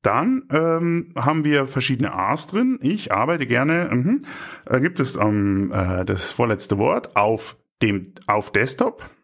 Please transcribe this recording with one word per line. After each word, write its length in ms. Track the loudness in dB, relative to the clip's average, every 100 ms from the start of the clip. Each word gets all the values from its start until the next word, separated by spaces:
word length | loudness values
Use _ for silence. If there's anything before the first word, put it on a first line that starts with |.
Dann, 440 | 2 2 2 0 0
ähm, 600 | 2 2 2 0 -2 -4 -2
haben 260 | 0 2
wir 240 | 4 2 2
verschiedene 480 | -2 -2 0 -2
A's 320 | 0 0 0 -2
drin. 320 | 0 0 2
Ich 320 | 0 -2 0
arbeite 320 | 0 2 0
gerne, 460 | 0 2 2 0 0
mhm. 320 | 0 2 0 -2 -16 -16 -16
Da 140 | -6 -2
gibt 220 | -2 -2
es, 160 | -4 0
ähm, 560 | 0 0 0 0 0
äh, 320 | 0 0 -2
das 260 | -2 -4 -4
vorletzte 480 | -2 0 0 -2 0
Wort 380 | 2 0 -2 0
auf 400 | 0 0 -6 -18 _ _
dem, 300 | 0 0 -6 -14 -2
auf 240 | -2 0
Desktop. 580 | 0 0 0 -2 -2 -20 _